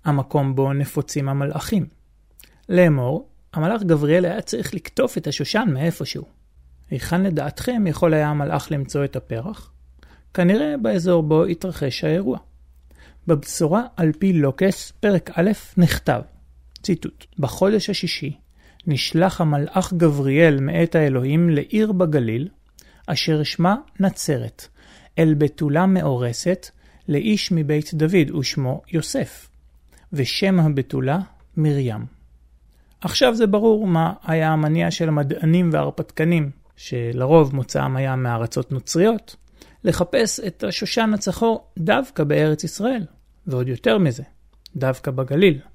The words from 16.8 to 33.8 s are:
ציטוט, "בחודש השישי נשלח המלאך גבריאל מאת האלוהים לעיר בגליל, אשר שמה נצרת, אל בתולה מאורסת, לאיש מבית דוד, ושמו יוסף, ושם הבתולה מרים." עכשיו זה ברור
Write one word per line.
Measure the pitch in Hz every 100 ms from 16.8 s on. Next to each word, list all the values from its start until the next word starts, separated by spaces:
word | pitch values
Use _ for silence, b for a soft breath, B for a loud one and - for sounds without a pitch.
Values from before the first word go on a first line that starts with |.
ציטוט, | - 175 - - - -
"בחודש | 135 - 190 214 196
השישי | 190 175 - 156 - _ b b b -
נשלח | 135 - 160 185 -
המלאך | 160 147 143 190 185
גבריאל | 175 165 143 135 139 165 139
מאת | 135 165 165
האלוהים | 165 147 131 131 156 170
לעיר | 147 135 214 214
בגליל, | 185 175 147 117 113 170 _ _ b b b -
אשר | 160 - 151
שמה | 147 - 175 226 - -
נצרת, | 190 - - 131 113 - - b b b b -
אל | 160
בתולה | 151 147 - 151 151
מאורסת, | 190 185 151 127 120 113 175 185 - b b b -
לאיש | 147 220 208 -
מבית | 165 143 151 151
דוד, | 156 156 190 139 156
ושמו | 131 - 127 135 -
יוסף, | 160 - 269 - - - _ _ _ _ b b
ושם | 147 123 - 196 185
הבתולה | 156 139 123 135 131 165 190 - _ -
מרים." | 156 139 123 107 123 - _ _ _ _ _ _ _ _
עכשיו | 180 - 254
זה | 233 214
ברור | 208 226 214